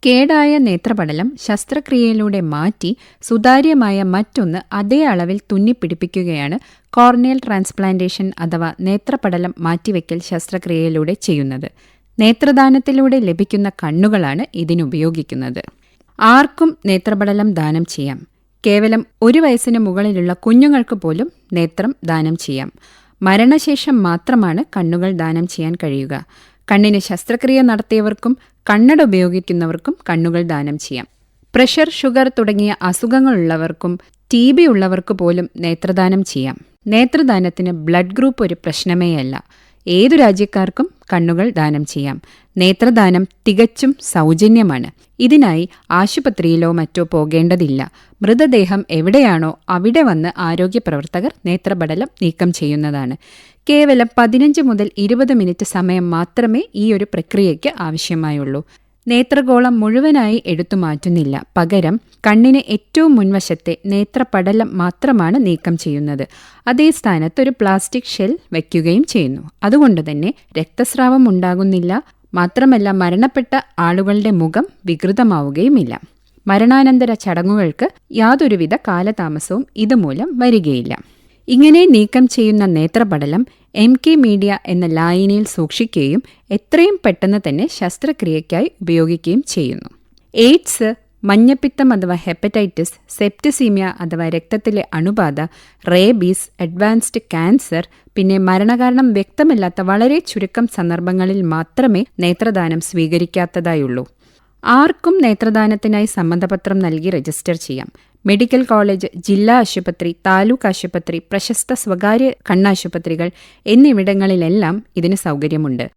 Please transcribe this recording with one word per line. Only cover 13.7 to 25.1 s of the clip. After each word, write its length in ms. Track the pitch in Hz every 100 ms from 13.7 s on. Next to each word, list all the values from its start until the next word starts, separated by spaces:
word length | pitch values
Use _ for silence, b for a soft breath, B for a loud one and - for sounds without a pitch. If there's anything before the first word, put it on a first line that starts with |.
| - 165 156 202 214 151 147 -
ഇതിനുപയോഗിക്കുന്നത്. 1080 | - 165 170 151 151 160 165 143 127 127 123 - _ _ _ _ -
ആർക്കും 580 | 220 254 277 - 330 311 202
നേത്രപടലം 680 | 185 196 208 202 202 214
ദാനം 320 | 175 151 160 170
ചെയ്യാം. 420 | - 139 135 - _ _ _ 220
കേവലം 380 | 208 214 226 - _
ഒരു 180 | 226 247
വയസ്സിന് 400 | 320 240 - 233
മുകളിലുള്ള 540 | 208 180 208 185 175
കുഞ്ഞുങ്ങൾക്ക് 640 | 180 - 233 285 285 233 208
പോലും 360 | 165 160 285 _ _
നേത്രം 420 | 180 165 - 208 277
ദാനം 340 | 170 160 156 160
ചെയ്യാം. 340 | - 135 131 _ b b b b
മരണശേഷം 840 | 190 196 240 302 - 277 - 254
മാത്രമാണ് 600 | 180 170 - 254 190 165 302 -
കണ്ണുകൾ 340 | 170 175 185